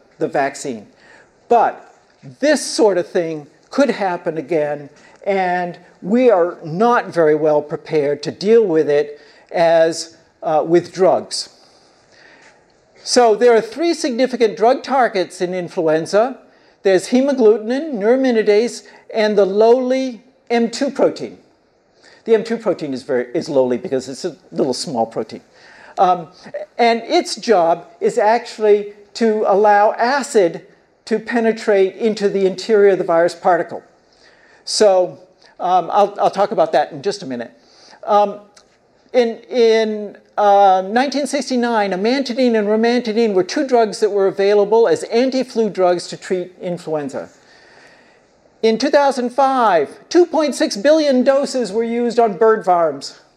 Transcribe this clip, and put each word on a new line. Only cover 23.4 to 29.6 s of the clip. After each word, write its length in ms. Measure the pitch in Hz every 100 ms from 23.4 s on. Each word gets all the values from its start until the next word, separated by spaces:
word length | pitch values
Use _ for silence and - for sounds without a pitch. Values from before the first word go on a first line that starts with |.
| 143
lowly 280 | 135 127 120
because 300 | - 131 131
it's 160 | 135
a 140 | 180 135 -
little 220 | - 147
small 320 | 123 175 120 113
protein. 360 | 135 110 110 _ _ - - - -
Um, 320 | 185 175 160 - - - - -
and 240 | 233 226
its 320 | - 339 - 214
job 540 | 233 190 165 170 - -
is 180 | 220 233
actually 760 | 208 233 - - 214 208 202 - - -
to 280 | 226 214 202
allow 440 | 196